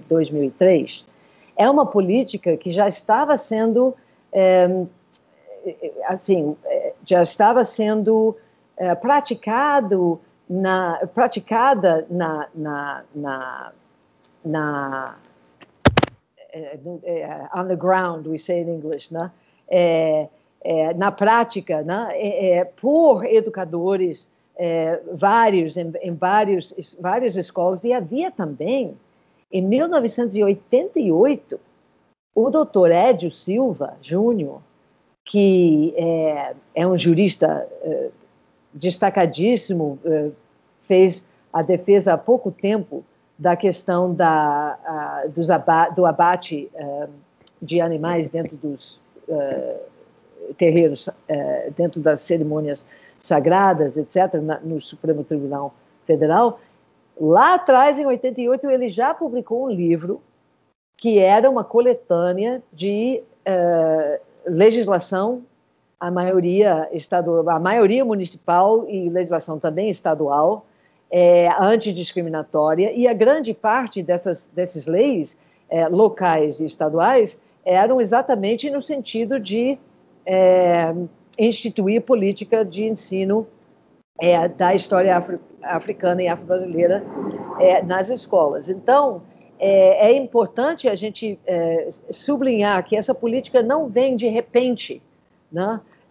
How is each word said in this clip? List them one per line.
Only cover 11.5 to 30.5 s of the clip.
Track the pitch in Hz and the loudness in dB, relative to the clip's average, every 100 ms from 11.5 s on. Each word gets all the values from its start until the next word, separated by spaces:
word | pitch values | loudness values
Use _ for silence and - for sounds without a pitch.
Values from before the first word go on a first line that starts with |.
| 226 262 269 185 160 160 | 0 2 2 2 2 -2
na, | 175 160 156 147 | -4 -4 -6 -10
na, | 165 151 143 143 135 - 147 | -10 -8 -8 -8 -12 -14 -12
na, | 143 135 131 131 127 - _ _ _ _ _ _ | -10 -8 -10 -14 -16 -20 _ _ _ _ _ _
na, | 160 156 151 143 139 135 131 - _ _ _ _ - _ - - - - _ _ - | -8 -4 -4 -6 -6 -8 -10 -16 _ _ _ _ -20 _ 0 2 0 -4 _ _ -20
é, | 160 147 147 | -16 -14 -14
no, | 151 170 | -14 -12
é, | 175 170 151 151 139 180 | -8 -8 -8 -12 -10 -6
on | 190 | -4
the | 180 | -2
ground, | 180 185 185 165 156 | 0 0 0 -6 -8
we | 160 | -8
say | - 175 | -4 -4
in | 170 | -4
English, | 165 156 147 - | -8 -8 -10 -10
né? | 165 175 - _ _ - | -10 -10 -14 _ _ -2
É, | 180 175 165 160 156 151 _ _ _ | 2 2 2 2 0 -2 _ _ _
é, | - 160 156 | -4 -2 -2
na | 175 196 | -2 -2
prática, | 196 208 233 233 202 - 156 | 0 2 2 0 -6 -6 -6
né? | 151 190 226 | -4 -6 -6
É, | 180 208 190 190 175 | -6 -6 -2 0 0
é, | 180 | -2
por | - 247 311 320 214 - | -4 0 4 4 4 2
educadores, | 220 226 196 175 170 180 196 180 139 _ _ _ - | 0 0 -4 -8 -6 -2 -2 -4 -6 _ _ _ -8
é, | 175 165 160 170 165 | -4 -2 -2 -4 -8
vários, | 165 196 226 226 190 160 175 | -2 2 4 2 2 0 -4
em, | 165 165 | -8 -8
em | 185 | -10
vários, | 165 185 208 208 190 - - | -4 0 0 2 -2 -4 -14
es-, | - - | -18 -10
várias | 180 226 247 185 | -4 -2 -2 -4
escolas, | 170 - 175 180 233 | -6 -2 -2 -2 -2
e | |
havia | 247 165 254 359 | -2 -4 -6 -6
também, | - 160 135 165 269 220 - _ _ _ _ _ | -6 -8 -6 -4 -4 -4 -10 _ _ _ _ _
em | 185 | -4
mil | 185 247 330 | 0 0 0
novecentos | 320 233 - 240 202 | 0 -2 -2 -4 0
e | |
oitenta | 202 | 0